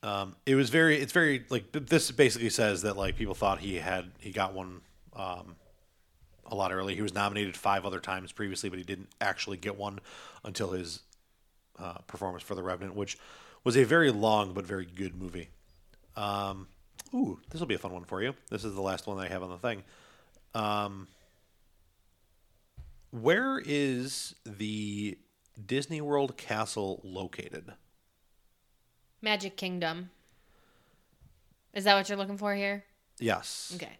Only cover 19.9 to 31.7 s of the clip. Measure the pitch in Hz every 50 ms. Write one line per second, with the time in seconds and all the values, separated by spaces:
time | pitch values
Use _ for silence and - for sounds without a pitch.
19.9 | - - - - - _ _ _ _ - - _ - 113 107 107 104 104 104 101
20.9 | 98 95 95 - _ _ _ _ _ _ _ _ _ _ _ _ _ _ _ _
21.9 | _ _ _ _ _ _ _ _ _ _ _ _ _ _ _ _ _ - - -
22.9 | - - - - - 117 110 135 175 208 254 269 269 - - - 147 147 143 135
23.9 | 127 123 127 139 135 - - - - - _ 113 104 101 107 107 107 107 107 104
24.9 | 104 104 104 101 95 - - _ _ _ _ _ _ 120 104 95 120 139 143 143
25.9 | 165 151 151 143 147 143 139 131 - - - - 113 107 110 107 - 110 101 95
26.9 | 95 - - 92 90 92 95 90 - - - - - 76 82 90 - - _ _
27.9 | _ _ _ _ _ _ _ _ _ _ _ _ _ _ _ _ _ _ _ _
28.9 | _ _ _ _ _ _ - 214 208 202 196 196 196 - 196 185 180 175 170 160
29.9 | 165 170 185 180 _ _ _ _ _ _ _ _ _ _ _ _ _ _ _ _
30.9 | _ _ _ _ _ _ - - _ _ _ _ _ _ _ _